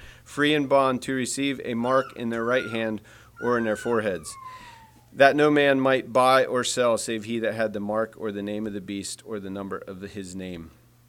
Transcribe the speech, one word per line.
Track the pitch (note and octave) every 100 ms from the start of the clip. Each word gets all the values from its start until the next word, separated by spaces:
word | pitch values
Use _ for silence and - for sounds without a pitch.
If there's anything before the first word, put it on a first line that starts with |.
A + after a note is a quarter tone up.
| - -
free | - - D3
and | D3+ C3+
bond, | C#3 C3 B2
to | -
receive | C3 A#2+ - C#3 C3
a | -
mark | A#2 A#2+ C3 C3
in | - A#2+
their | A#2
right | A2+ B2+ G#2+
hand | A2+ A2 G#2+ - - - -
or | A#2+ A#2+
in |
their | A2+
foreheads, | G#2 A#2 A#2 G#2 F2 D2+ - - - - - - _ _
that | - C#3
no | C#3+ D3+
man | D3 C#3+ C3+
might | C3 C3 A#2+
buy | B2 B2+ C3
or | B2+ B2+
sell | A#2 - A#2+ A2
save | - A2+
he | G#2+ A#2
that | A2
had | A2 A2
the | G#2
mark | G2+ G#2+ A2+ -
or | G#2+
the | G2+
name | G2+ G#2 A2
of |
the | G2+
beast | F#2 G2+ F#2 -
or | - G#2+
the | F#2+
number | G2 G2 F#2
of | - F#2+
the, | G2
his | G2 F2+ F#2
name." | F#2 F2 D#2+ - _ _